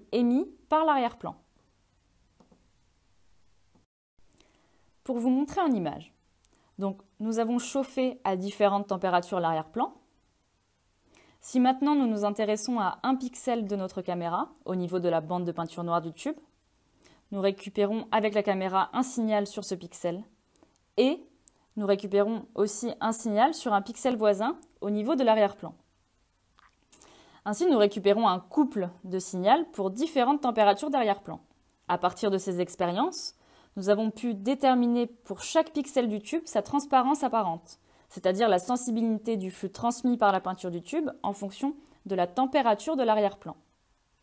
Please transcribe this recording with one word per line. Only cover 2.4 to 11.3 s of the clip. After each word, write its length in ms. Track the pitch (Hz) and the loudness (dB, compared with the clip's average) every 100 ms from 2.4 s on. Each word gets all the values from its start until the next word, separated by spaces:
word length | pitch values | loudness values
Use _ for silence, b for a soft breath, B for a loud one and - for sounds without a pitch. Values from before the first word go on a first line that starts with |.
| _ _ _ _ _ _ _ _ _ _ _ _ _ _ _ _ _ _ - b b b b b b _ | _ _ _ _ _ _ _ _ _ _ _ _ _ _ _ _ _ _ -20 b b b b b b _
Pour 140 | - 240 | -6 -2
vous 120 | 247 | 2
montrer 300 | 262 294 403 | 2 0 0
en 120 | 330 | 2
image, 420 | 220 160 - - _ _ _ b b b - | 2 -2 -6 -14 _ _ _ b b b -8
donc, 220 | 196 190 _ - | -6 -6 _ -8
nous 180 | 220 220 | -4 -2
avons 220 | 226 240 | 0 -2
chauffé 600 | - 277 262 269 254 247 | -2 -4 -2 -2 -2 -2
à 120 | 196 185 | -4 -2
différentes 520 | 196 196 202 202 202 | -4 2 2 2 -2
températures 520 | 185 185 175 180 185 | -4 0 0 0 -2
l'arrière-plan. 540 | 165 160 160 226 - - _ _ _ _ _ _ _ _ _ _ b b b | 0 -2 -4 -4 -6 -6 _ _ _ _ _ _ _ _ _ _ b b b